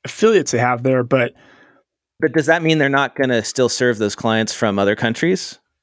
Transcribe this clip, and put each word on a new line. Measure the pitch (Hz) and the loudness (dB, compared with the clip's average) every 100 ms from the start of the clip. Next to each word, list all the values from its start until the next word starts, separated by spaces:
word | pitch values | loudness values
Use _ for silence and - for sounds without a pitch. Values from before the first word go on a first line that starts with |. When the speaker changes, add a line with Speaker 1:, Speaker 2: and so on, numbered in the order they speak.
Speaker 1:
affiliates | - - 220 202 139 | -14 0 2 2 0
they | 117 | 0
have | 123 120 | 0 0
there, | 131 131 | 0 0
but | 123 131 120 - _ _ _ _ _ _ _ - | 0 0 0 -6 _ _ _ _ _ _ _ -4
Speaker 2:
But | 156 | -2
does | 147 143 | 0 2
that | 170 | 2
mean | 160 156 | 2 2
they're | 139 | 2
not | 139 135 | 2 0
gonna | - 127 117 | -2 0 0
still | - - 123 | 0 0 0
serve | - 123 107 | 2 0 0
those | 104 | -2
clients | - 113 110 110 | -2 -2 0 -2
from | - 110 98 | -2 -2 2
other | 101 107 | 0 0
countries? | 113 - 175 190 - - _ _ | -2 -2 -2 -2 -6 -16 _ _